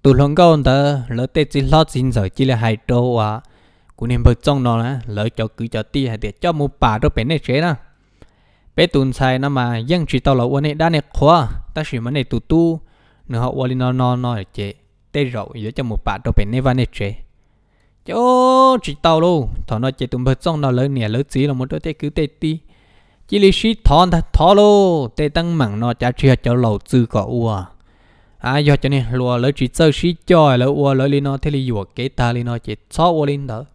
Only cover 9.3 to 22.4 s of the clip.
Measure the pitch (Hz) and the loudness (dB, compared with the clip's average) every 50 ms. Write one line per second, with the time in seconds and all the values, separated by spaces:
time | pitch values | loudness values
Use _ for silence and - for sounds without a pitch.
9.3 | 131 127 135 143 143 131 123 120 120 113 113 127 175 180 156 - - 127 - 143 | 0 0 -2 -2 -2 -2 -2 -2 -2 -4 -2 -2 -2 -2 -2 -2 -4 -2 0 2
10.3 | 135 123 120 127 139 139 147 151 143 151 160 139 139 147 - _ - - 139 147 | 2 2 0 0 -2 -2 -2 -2 -2 0 0 0 0 0 -4 _ -2 2 4 4
11.3 | 170 170 135 110 - - - - - 156 156 - - 117 113 120 143 143 123 - | 4 4 2 -2 -6 -10 -12 -10 -8 -8 -8 -6 -6 -6 -6 -4 -4 -4 -4 -2
12.3 | - 120 - - 160 165 170 170 165 156 - _ _ _ _ _ _ _ _ - | -4 -6 -2 0 2 2 2 2 -2 -4 -10 _ _ _ _ _ _ _ _ -8
13.3 | 123 117 123 127 - 135 131 127 127 127 127 127 127 127 127 123 123 123 123 123 | -6 -4 -4 -4 -4 -4 -4 -4 -2 -2 -2 -2 0 0 0 0 0 -2 -4 -4
14.3 | 120 107 95 _ _ - 104 101 - _ _ _ _ _ _ _ - 143 143 127 | -6 -6 -8 _ _ -10 -10 -10 -10 _ _ _ _ _ _ _ -4 -4 -4 -4
15.3 | 120 110 98 - - 120 104 110 123 - 131 117 107 - - 113 101 98 - 117 | -4 -8 -10 -10 -12 -10 -10 -10 -8 -8 -6 -4 -6 -6 -4 -6 -8 -4 -4 2
16.3 | - - 104 101 117 131 131 135 123 131 120 - - - 104 98 104 - - _ | 2 2 2 2 -2 0 0 0 0 0 -2 -4 -4 -8 -8 -8 -8 -10 -16 _
17.3 | _ _ _ _ _ _ _ _ _ _ _ _ _ _ _ - 220 226 240 247 | _ _ _ _ _ _ _ _ _ _ _ _ _ _ _ -6 -4 0 2 2
18.3 | 254 254 254 262 262 262 262 262 262 233 - - - - - 165 160 160 165 180 | 4 4 4 4 4 6 4 4 4 2 -2 -8 -10 -2 0 2 2 4 2 2
19.3 | 180 156 123 - - - - - 113 110 123 135 135 - - 160 - 127 123 131 | 2 0 -2 -2 -4 -6 -6 -6 -4 -2 -2 -4 -4 -4 -8 -6 -6 -2 0 -2
20.3 | 131 - - 175 160 151 147 135 123 123 131 139 139 131 113 104 110 123 143 _ | -2 0 -2 -4 -2 -2 -2 -2 0 0 -2 -2 -2 -4 -4 -2 -2 -4 -4 _
21.3 | - 131 135 143 139 127 127 131 - 156 - 165 151 _ - 147 - - 156 143 | -2 -2 -2 -2 -2 -4 -6 -6 -8 -8 -8 -8 -10 _ -10 -6 -4 -4 -4 -4
22.3 | _ _ | _ _